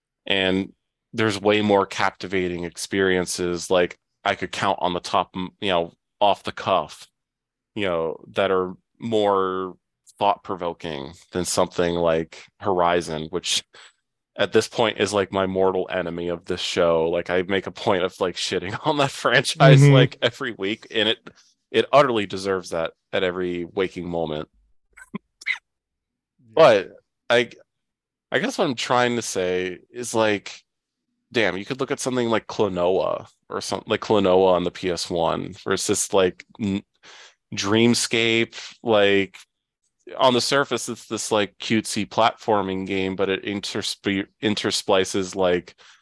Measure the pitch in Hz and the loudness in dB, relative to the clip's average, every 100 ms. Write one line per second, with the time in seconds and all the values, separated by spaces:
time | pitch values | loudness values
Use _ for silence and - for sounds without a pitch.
0 | _ _ - 98 92 95 95 _ _ _ | _ _ -4 0 2 0 -2 _ _ _
1 | _ 117 110 101 101 104 104 101 95 - | _ -2 0 0 2 2 4 2 2 0
2 | 98 - 95 95 90 87 87 - - 98 | -2 -2 -6 -4 -2 -4 -8 -10 -6 0
3 | 95 90 87 - 87 87 - 92 87 - | 2 2 0 -2 -4 -4 0 2 2 -2
4 | _ _ 101 95 90 - 135 - 87 87 | _ _ -4 -4 -4 -4 -2 -2 -2 -4
5 | - 98 87 95 92 - 104 87 85 - | -2 -2 -2 -6 -10 -6 -2 0 -2 -8
6 | _ - 202 190 - - - 92 76 - | _ 0 2 2 -2 -8 0 0 0 -10
7 | - _ _ _ _ _ _ 113 98 85 | -20 _ _ _ _ _ _ -6 -4 -2
8 | 82 - - - 98 95 92 92 _ _ | -4 -6 -8 -2 0 0 -2 -6 _ _
9 | 117 110 101 98 95 92 92 90 _ _ | -4 0 2 2 0 -2 -6 -10 _ _
10 | _ - 101 101 - 92 87 82 85 73 | _ -2 0 0 -4 -6 -6 -8 -8 -10
11 | 69 90 _ 90 87 - 90 - 87 85 | -10 -14 _ -6 -4 0 0 0 0 2
12 | 85 82 80 - - _ 107 92 87 87 | 2 0 -2 -10 -20 _ -2 2 2 2
13 | 82 78 78 87 - - - - - _ | -2 -8 -6 -8 -4 -6 -6 -18 -20 _
14 | _ _ _ - 101 113 - - 110 - | _ _ _ -4 0 2 0 0 -2 0
15 | 98 104 92 98 95 92 95 95 90 92 | -2 0 -2 -2 -2 2 2 0 -2 -4
16 | 85 85 87 85 - 90 - - 87 82 | -4 -6 -6 -6 -6 -6 -4 0 2 2
17 | 82 85 87 90 90 98 95 - - 95 | 2 -2 -2 -2 0 -2 -4 -6 -2 0
18 | 90 - 92 87 - 95 87 110 151 147 | 0 -2 -4 -4 -4 -4 -6 -6 -4 0
19 | 139 - 135 123 135 - 151 135 143 139 | 0 -2 0 2 2 4 8 10 10 8
20 | 123 - 123 - 131 104 98 110 - 110 | 6 2 -4 -4 -8 -4 -4 -4 -6 -2
21 | 107 113 - - _ _ _ 117 110 135 | 0 -2 -6 -20 _ _ _ 0 4 6
22 | 139 113 98 95 98 95 87 85 80 - | 6 2 -2 -4 -2 -2 -2 -4 -4 -8
23 | _ 101 95 87 90 87 85 - 92 92 | _ -2 -2 -2 -4 -4 -6 -4 -4 -4
24 | 87 85 80 76 78 _ _ _ _ - | -6 -4 -4 -6 -10 _ _ _ _ -20
25 | - - _ _ - - _ _ _ _ | -16 -16 _ _ -10 -10 _ _ _ _
26 | _ _ _ _ 120 147 156 104 87 95 | _ _ _ _ _ 4 6 6 2 -10
27 | _ _ - 120 117 - _ _ _ _ | _ _ 0 0 0 -6 _ _ _ _
28 | _ _ - 127 214 247 175 120 - 123 | _ _ -6 -4 -4 -2 -4 -2 0 2
29 | 123 120 - - 90 90 92 90 _ 120 | 2 0 -4 -4 -2 -2 -4 -8 _ -14
30 | 120 117 110 101 - - _ _ _ _ | -6 0 2 0 -4 -20 _ _ _ _
31 | _ _ _ 123 101 90 101 135 135 131 | _ _ _ -2 0 -2 -6 -8 -6 -6
32 | 131 127 117 110 - - 104 90 90 92 | -4 -2 0 -2 -2 -2 -2 0 0 0
33 | 82 - - _ - 98 - 98 - 107 | -2 -4 -10 _ -12 -10 -6 -8 -4 -4
34 | - 107 95 92 95 87 90 - 92 85 | 2 2 4 6 6 4 0 -4 -4 -4
35 | - 87 82 82 90 92 - 95 - 98 | -4 -2 -2 -2 -6 -10 -4 -2 0 -2
36 | - 101 92 - - - 104 98 - _ | 0 2 2 0 -14 -8 -4 -4 -6 _
37 | - - - _ - 104 98 110 120 113 | -20 -20 -20 _ -14 -6 0 4 4 4
38 | - 113 117 113 113 - - - 117 104 | 0 0 2 0 -2 -6 -18 -10 0 4
39 | 101 98 95 - - _ _ _ _ _ | 6 4 0 -6 -20 _ _ _ _ _
40 | - - 131 123 - 139 143 156 - 110 | -14 0 2 2 2 0 0 -2 -6 -10
41 | - 110 - 110 101 - - 113 - 113 | -8 -8 -2 0 0 -4 -2 -2 -2 -4
42 | 98 - 113 - - 107 95 95 95 98 | -4 2 0 0 -2 0 0 -4 -4 -4
43 | 95 95 98 95 107 101 - 110 - - | -2 -2 -2 -2 -4 -8 -6 -8 -8 -6
44 | 104 98 98 _ 110 104 107 - - 98 | -4 -4 -4 _ -4 -2 -2 -4 0 2
45 | 92 104 92 98 92 87 85 - - - | 2 -2 -4 0 2 0 -2 -18 -20 -20